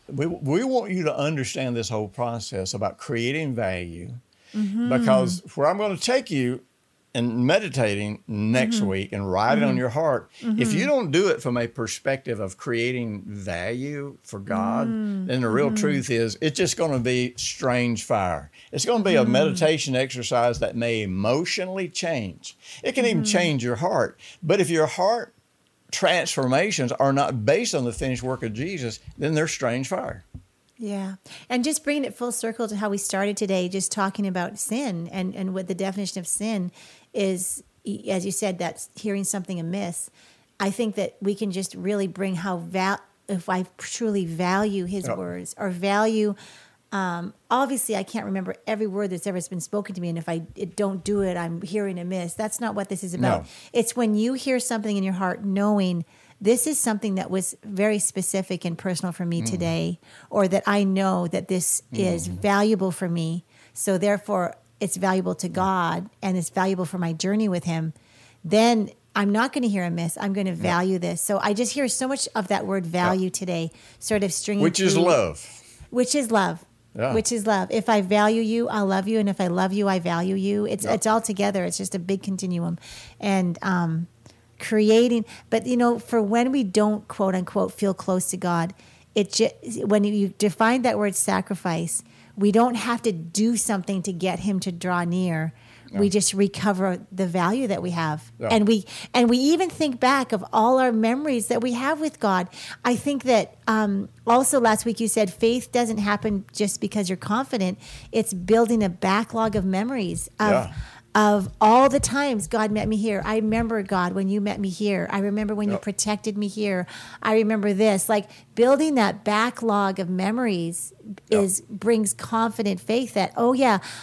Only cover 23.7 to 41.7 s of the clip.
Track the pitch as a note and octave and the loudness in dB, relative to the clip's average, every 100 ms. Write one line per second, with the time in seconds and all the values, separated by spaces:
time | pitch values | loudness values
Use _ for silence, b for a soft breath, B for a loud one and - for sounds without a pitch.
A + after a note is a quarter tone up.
23.7 | A#2 E3+ F3 G#2+ B B B D#3 G3+ D#3 | -2 0 2 0 B B B 2 2 4
24.7 | E3 D#3 - G3 A#3 - _ _ _ _ | 2 2 2 2 2 -4 _ _ _ _
25.7 | _ _ - F3+ F3 D#3 - B2+ C3+ G#3 | _ _ 0 2 2 0 0 2 2 2
26.7 | E3 B2 - C#3 C#3 - B2+ G#2+ F3+ A#3+ | 0 0 2 2 4 2 0 2 2 2
27.7 | D3+ B2 G#2 C3+ A#2+ B2+ B2+ A2+ G#2+ E3 | -2 -2 -2 -4 -2 -4 -4 -4 -6 -6
28.7 | F3+ A#2 - B - C#3+ D3+ D#3 - B2+ | -6 -6 -8 B -4 0 0 0 -2 -2
29.7 | B2 C3+ F#3+ - F#2+ - - - _ _ | -2 -2 -4 -6 -10 -16 -20 -20 _ _
30.7 | - G#3+ G3+ F#3+ F#3+ B B B B3 C4 | -10 -6 -6 -6 -10 B B B -2 0
31.7 | D4+ C#4+ D4 C4 - B3 A#3 A3+ A3+ A3 | -2 -2 -2 -2 -4 -6 -4 -4 -4 -4
32.7 | G3+ G#3 G3+ - F#3+ G3+ G3+ G3+ F#3 F3+ | -2 -2 -2 -2 0 0 0 0 0 0
33.7 | F#3+ F#3 - G3 G3+ G3 F3+ F3 G3 - | -2 -2 0 -2 0 -2 -2 -4 -6 -4
34.7 | A3+ C#4 E3+ E3+ F#3+ F#3 G3 F#3+ F#3+ F#3 | -4 -4 -6 -6 -6 -6 -4 -6 -4 -6
35.7 | F3+ F#3+ F#3+ F#3+ F#3+ E3+ - G#3+ G#3 F3+ | -4 -4 -4 -6 -6 -6 -4 -2 -2 -4
36.7 | B B B B - G3 F3+ F#3 - - | B B B B -2 0 0 -4 -8 -14
37.7 | _ - G3+ - F#3+ G3 F#3 G#3 F3+ E3+ | _ -10 -6 -4 -2 -2 -2 -2 -2 -6
38.7 | - - - G#3+ G3 F#3+ G3+ F#3 F3+ E3 | -8 -14 -8 -4 -2 -2 -4 -6 -6 -6
39.7 | G3 F#3 - - b b b b - G3 | -6 -6 -8 -12 b b b b -4 -4
40.7 | F#3+ A3 G3+ F#3+ - G3 G3+ G#3 F#3 F#3 | -2 -2 -2 -4 -4 -4 -2 -4 -4 -6